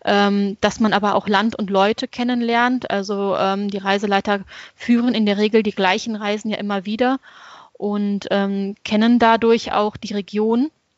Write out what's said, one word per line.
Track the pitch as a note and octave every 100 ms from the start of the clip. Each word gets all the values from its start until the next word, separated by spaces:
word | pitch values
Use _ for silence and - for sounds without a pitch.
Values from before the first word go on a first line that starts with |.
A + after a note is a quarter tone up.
| -
ähm, | G3+ G3+ G3+ G3+ G3
dass | G#3 -
man | A3
aber | G3+ G3+ G3
auch | G3
Land | G3 A3 -
und | F#3+
Leute | G3 G3 A3+ C4
kennenlernt. | - A#3+ B3 A#3 A#3 A#3+ B3+ -
Also, | G3 F#3+ G3+ G3+ F#3
ähm, | G3 G3 G3+
die | G3
Reiseleiter | G3 G3+ G#3 G3 G#3+ G3+ F#3 - -
führen | _ - A#3+ A#3+
in | A3 G#3
der | G3+
Regel | G#3+ A3
die | G#3 G3
gleichen | F#3 G#3 A#3 G#3+
Reisen | G#3+ G#3 G#3+
ja | G#3
immer | G#3 G3+ F#3
wieder | G#3+ B3+ C4 - - - - -
und, | _ G#3 G#3 G#3 C#3 -
ähm, | G3 G3 G3 G3 G3+ -
kennen | G#3+ A3+ A#3+
dadurch | A3+ A3+ A3+ A3+ -
auch | - G#3 -
die | G3+
Region | G#3 F#3 G#3 G#3+ A#3 D4+ - _